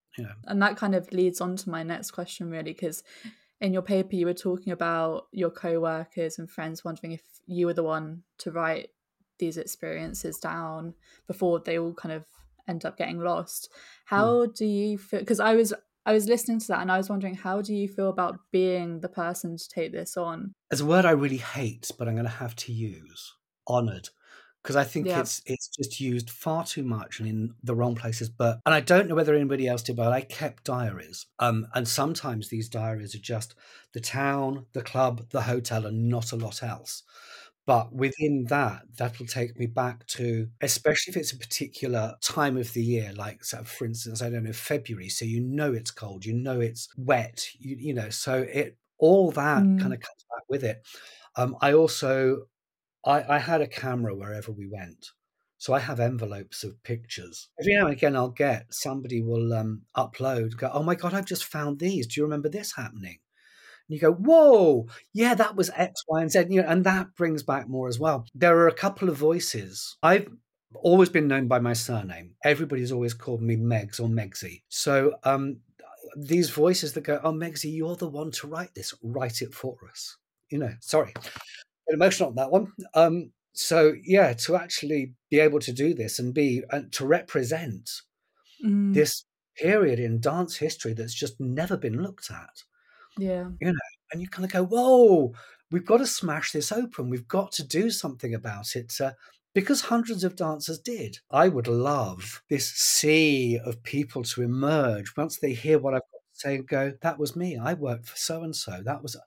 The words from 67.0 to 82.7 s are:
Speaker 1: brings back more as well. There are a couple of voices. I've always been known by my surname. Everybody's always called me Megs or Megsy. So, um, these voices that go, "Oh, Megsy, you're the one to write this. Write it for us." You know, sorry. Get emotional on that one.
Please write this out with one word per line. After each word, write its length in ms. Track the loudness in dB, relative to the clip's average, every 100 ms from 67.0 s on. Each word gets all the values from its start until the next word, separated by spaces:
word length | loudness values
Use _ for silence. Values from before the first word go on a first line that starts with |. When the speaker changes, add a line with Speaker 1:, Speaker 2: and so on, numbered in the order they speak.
| 0 -2
Speaker 1:
brings 260 | 0 0
back 240 | -2 -2 -2
more 200 | -4 -4
as 100 | 0
well. 260 | 0 0 -4
There 240 | 2 6 8
are 80 | 8
a 60 |
couple 340 | 4 0 0 0
of 60 | 2
voices. 760 | 4 4 0 -4 -8 -10 -12 2
I've 260 | 6 6 4 -10 _ _ _ -2
always 340 | 6 8 8
been 180 | 6 4
known 200 | 2 2
by 120 | 2
my 140 | 2
surname. 640 | 0 -2 -4 -6 -10 -16 _
Everybody's 480 | 2 2 0 -4 -2
always 220 | -2 -2
called 280 | -4 -6 -2
me 140 | 0 2
Megs 440 | 2 0 -2 -4
or 80 | -2
Megsy. 540 | -2 -2 -8 -12 -14 _
So, 480 | -4 0 4 4 2
um, 360 | 0 0 0 -6 _ _ -20 -20 -18 -12
these 340 | 0 2 2
voices 440 | 4 4 4 -2
that 80 | -4
go, 180 | -2 0
"Oh, 80 | 0
Megsy, 400 | -2 -4 -6 -6
you're 220 | -4 -4 -4
the 120 | -6
one 200 | -6 -6
to 140 | -8 -8
write 260 | -8 -10
this. 200 | -10 -12 -10
Write 400 | -8 -4 -4 -4
it 120 | -8
for 240 | -8 -10 -10 -16
us." 260 | -16 -16 -16 _ _ _
You 80 | -6
know, 160 | -4 -6
sorry. 320 | 0 0 0
Get 800 | -4 -14 -16 -18 -20 -20 _ -2
emotional 360 | 4 4 4 0
on 60 | 0
that 140 | 2
one. 200 | 4 2